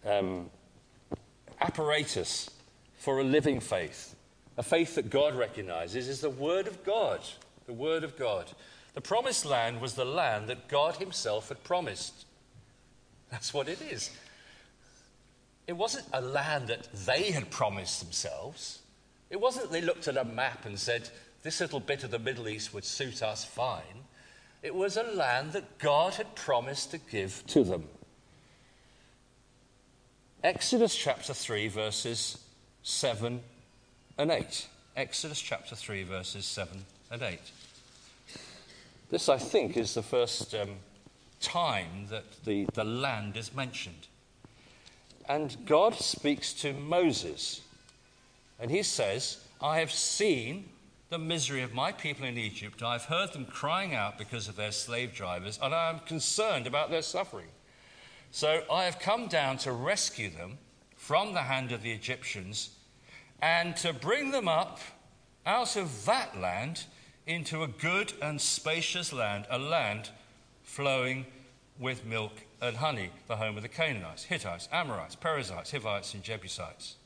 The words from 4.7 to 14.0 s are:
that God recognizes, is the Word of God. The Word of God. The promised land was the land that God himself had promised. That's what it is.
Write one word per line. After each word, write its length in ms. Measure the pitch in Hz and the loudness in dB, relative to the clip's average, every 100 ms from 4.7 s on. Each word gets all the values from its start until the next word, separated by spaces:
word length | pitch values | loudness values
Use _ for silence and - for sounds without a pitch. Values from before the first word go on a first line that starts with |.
| 165 170 - | 4 4 2
that 120 | 117 | 2
God 280 | 135 147 127 | 4 4 4
recognizes, 720 | 113 - 95 85 85 113 123 | 0 -2 -4 -4 -2 -4 -4
is 120 | 135 | -2
the 100 | 151 | -2
Word 360 | 127 147 185 196 | 0 2 2 0
of 160 | 180 | -4
God. 380 | - 220 175 90 - - - - - | 0 2 2 0 -4 -16 -20 -20 -12
The 60 | |
Word 300 | 117 147 160 | -4 0 2
of 140 | 151 - | 0 -2
God. 340 | 127 98 85 - - - - | 0 0 -2 -14 -20 -20 -12
The 60 | - | -12
promised 440 | - 214 262 233 | 2 2 4 0
land 360 | 151 131 117 120 | 4 4 4 0
was 140 | 127 | -4
the 100 | 120 | -2
land 440 | 127 160 151 107 107 | 0 2 4 2 -2
that 200 | 123 - | -8 0
God 280 | 143 151 160 | 4 4 2
himself 520 | 185 - 113 107 - | -4 -2 0 -2 -2
had 140 | 135 | -12
promised. 640 | - 180 156 98 - - - - - - - - - - - - - | 0 0 0 -6 -10 -12 -20 -20 -20 -20 -20 -20 -20 -20 -20 -20 -14
That's 220 | 123 - | -8 -2
what 160 | 143 135 | -2 -2
it 140 | 180 | -4
is. 280 | 311 113 | -6 -6